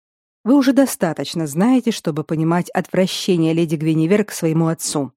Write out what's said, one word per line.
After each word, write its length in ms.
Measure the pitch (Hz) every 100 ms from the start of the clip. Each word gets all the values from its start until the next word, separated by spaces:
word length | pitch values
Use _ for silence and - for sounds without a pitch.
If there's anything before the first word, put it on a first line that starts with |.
| _ _ _ _
вы 120 | 208 285
уже 180 | 254
достаточно 720 | 254 262 - 175 151 143 170 156
знаете, 440 | 147 226 254 226
чтобы 320 | - - 151
понимать 460 | 151 156 160 175 165
отвращение 840 | - - - 190 - - 175 160
леди 220 | 165 170 156
Гвиневер 500 | 160 160 160 208 208
к 60 |
своему 360 | - 165 160 165
отцу. 460 | 165 - 151 131